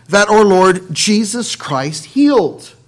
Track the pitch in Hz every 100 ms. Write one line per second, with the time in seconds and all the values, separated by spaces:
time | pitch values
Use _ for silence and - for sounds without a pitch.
0 | - 196 208 214 208 185 185 185 185 160
1 | - 214 214 233 233 - - 135 139 156
2 | - 262 285 269 156 - - _